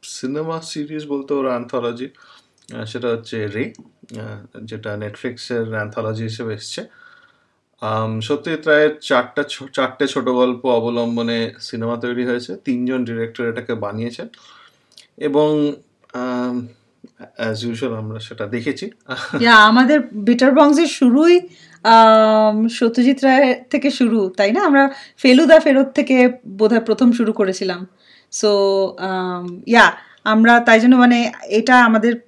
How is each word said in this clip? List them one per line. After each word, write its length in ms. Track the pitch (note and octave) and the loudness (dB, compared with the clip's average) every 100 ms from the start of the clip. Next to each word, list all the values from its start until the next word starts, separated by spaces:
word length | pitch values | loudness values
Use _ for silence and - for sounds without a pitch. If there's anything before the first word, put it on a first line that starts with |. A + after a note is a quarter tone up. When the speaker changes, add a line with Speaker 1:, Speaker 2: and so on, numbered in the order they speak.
Speaker 1:
সিনেমা 580 | - - C3 C#3+ D#3+ D#3+ | -18 -14 -10 -8 -8 -10
সিরিজ 460 | D#3+ D#3 D3 D#3 D3 | -10 -12 -10 -12 -8
বলতে 260 | C#3+ C#3 | -10 -6
ওর 140 | C#3+ C3+ | -6 -4
অ্যানথোলজি, 640 | B2 A#2+ C3 A#2+ A#2 C3 _ _ _ _ _ _ | -6 -6 -8 -8 -8 -14 _ _ _ _ _ _
আহ, 120 | A#2 A2+ | -14 -12
সেটা 220 | B2 A#2+ | -8 -6
হচ্ছে 400 | A2+ A2+ A#2 G#2 | -6 -8 -8 -8
রে, 260 | G#2 E3+ - - _ _ A2+ | -6 -10 -10 -20 _ _ -16
আহ, 400 | A2 G#2 G#2 - | -16 -16 -20 -20
যেটা 340 | A2 A2 G#2+ G#2 | -16 -14 -10 -10
নেটফ্লিক্সের 720 | G#2+ G#2+ B2+ A#2+ - A#2+ A2+ | -12 -10 -12 -12 -8 -6 -6
অ্যানথোলজি 540 | A2 G#2+ A2 A2 A2 | -8 -8 -8 -8 -6
হিসেবে 300 | A2+ A2 A#2 | -8 -8 -10
এসছে। 320 | G#2+ - - A3+ _ _ _ _ _ _ _ _ _ | -10 -12 -14 -14 _ _ _ _ _ _ _ _ _
আম, 380 | A2 A2 A2 A2 | -6 -4 -4 -6
সত্যজিৎ 480 | A2 D3 D#3 D#3 D#3 | -4 -6 -4 -6 0
রায়ের 320 | D3+ D3+ D3+ | 2 2 -2
চারটা 420 | - C3 B2 - | -2 -2 -2 -6
ছো-, 240 | C#3 - C3+ | -8 -10 -12
চারটে 400 | - B2+ B2 C#3 | -4 -4 -2 -4
ছোট 180 | C#3 B2+ | -4 -4
গল্প 400 | B2+ B2+ A#2+ C3 | 0 0 -2 -2
অবলম্বনে 880 | A#2+ A#2 A#2 A#2 A#2 A#2 A#2 A2+ - | -2 -2 -4 -4 -4 -4 -4 -6 -10
সিনেমা 380 | - A#2+ A#2 A#2 | -14 -10 -8 -6
তৈরি 280 | B2 A#2+ B2 | -6 -6 -4
হয়েছে, 300 | A#2+ B2 F#2+ | -6 -8 -12
তিনজন 500 | - B2 B2 C3 A#2+ | -6 -4 -2 -4 -6
ডিরেক্টর 440 | A#2 A2+ - A#2 | -6 -8 -6 -6
এটাকে 240 | A2+ A#2 | -6 -8
বানিয়েছেন 540 | A2+ G2+ G#2 A#2 A#2 A#3 _ _ _ _ _ _ _ _ _ | -8 -8 -8 -10 -10 -16 _ _ _ _ _ _ _ _ _
এবং, 560 | D3+ C#3 D3+ D3+ D3 C#3+ _ _ _ | -4 0 0 0 -2 -6 _ _ _
আম, 540 | B2 B2+ B2 B2 B2 A#2 _ _ _ - _ - _ | -10 -8 -6 -6 -6 -10 _ _ _ -20 _ -20 _
as 320 | A2+ G#2+ A#2 | -8 -6 -8
usual 220 | A2+ C3+ | -6 -8
আমরা 260 | A2+ G#2+ A2 | -8 -10 -12
সেটা 260 | A2 A2+ G#2 | -14 -12 -8
দেখেছি। 440 | A#2 A#2 C#3 G3+ _ _ B2+ - | -8 -6 -8 -10 _ _ -12 -8
Speaker 2:
Yeah, 160 | - A#3 | -2 4
আমাদের 500 | A3+ G#3+ A3+ B3+ D4+ - | 6 6 6 4 4 0
বিটার 400 | G#3+ G3+ A#3+ C4 | -6 0 2 4
বংশের 360 | C4+ D4 D4 E4 | 4 4 4 2
শুরুই, 520 | - B3+ B3 E4 F4 F4+ - _ _ | 2 2 4 4 4 2 -20 _ _
আম, 840 | A3 A3+ A3+ A3 A3 G#3+ G#3+ G#3+ A3+ | 4 6 8 6 4 4 2 2 -2
সত্যজিৎ 560 | A#3 A#3 A#3 B3 C4+ | 0 -2 2 0 2
রায় 400 | C4+ C4 C#4 - - | 2 4 2 0 -4
থেকে 220 | D4 C#4+ | -2 -2
শুরু, 380 | - A#3+ A3 F#3+ | 0 0 0 -2
তাই 220 | F#3 G3+ | -2 0
না? 100 | A#3+ | 0
আমরা 280 | G4 C#4 C#4 C4+ - _ | 2 2 2 -2 -20 _
ফেলুদা 420 | C4 B3+ D#4+ D#4+ | 2 4 6 6
ফেরত 280 | D#4+ C4+ C4+ - | 6 2 0 -2
থেকে 340 | - C4 B3 B3 - | 0 4 2 2 -16
বোধহয় 320 | G3 G#3+ A#3 | -2 0 0
প্রথম 320 | A3+ A3 B3+ | 0 0 2
শুরু 220 | A#3 A3 | 2 -2
করেছিলাম। 540 | G#3+ G3 F#3+ G3 F3 F#3 _ _ _ _ | 0 -2 -2 -6 -8 -12 _ _ _ _
So, 160 | - G#3+ G3+ G3 G3 F#3+ - | -4 0 2 2 0 -2 -6
আম, 640 | F#3 F#3 F#3 F3+ F3+ F3 - | -8 -6 -6 -8 -10 -14 2
yeah, 240 | A#3 F#3+ - - _ | 6 6 4 -18 _
আমরা 360 | - A3 A3+ A#3+ | -2 4 6 6
তাই 200 | A#3 A3+ | 6 4
জন্য 160 | A#3+ B3+ | 6 6
মানে 360 | A#3+ A#3+ A#3 - | 6 4 0 -8
এটা 420 | - G#3+ A#3 B3+ A#3+ | -4 -2 2 4 4
আমাদের 280 | A3 A3+ A#3 | 2 0 -4